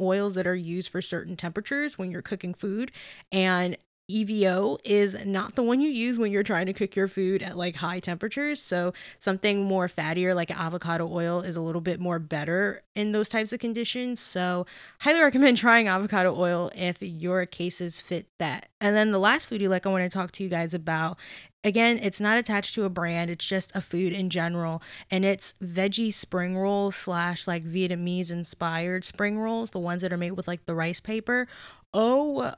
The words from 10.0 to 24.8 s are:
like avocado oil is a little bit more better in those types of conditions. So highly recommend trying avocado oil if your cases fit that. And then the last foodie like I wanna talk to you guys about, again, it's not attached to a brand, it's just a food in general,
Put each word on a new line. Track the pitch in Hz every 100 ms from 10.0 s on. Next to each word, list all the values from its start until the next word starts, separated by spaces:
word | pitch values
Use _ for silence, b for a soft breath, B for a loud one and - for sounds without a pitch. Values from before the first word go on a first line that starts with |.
| 156 170 180
like | 180 170
avocado | - 165 175 170 165 165
oil | 175 170 175
is | 185 165
a |
little | 165 170
bit | 175 175
more | 180 165
better | 156 151 147 180 202 - _
in | 208 214
those | 208 214
types | 226 220
of | 240
conditions. | 233 226 226 247 247 240
So | - 185 180 180 180 B B B
highly | 285 330
recommend | 294 262 277 247
trying | 240 233 214
avocado | 185 208 208 180 165
oil | 180 175 175 -
if | 180 175
your | 190 165 175 185 180
cases | - 175 - 175 -
fit | - 175 - -
that. | 160 131 - -
And | 208
then | 214 214
the | 196
last | 202 285 -
foodie | 220 196
like | 185 196
I |
wanna | 190 180
talk | 196 180
to | -
you | 190
guys | 170 165
about, | 175 160 160 160 185 B B B _
again, | 208 208 233 240
it's | 208 -
not | 208 233
attached | 226 202 196 -
to |
a | 196
brand, | 175 170 170 170
it's | 170
just | - 190 -
a | 202
food | - 175 185
in | 196 185
general, | 175 170 175 165 165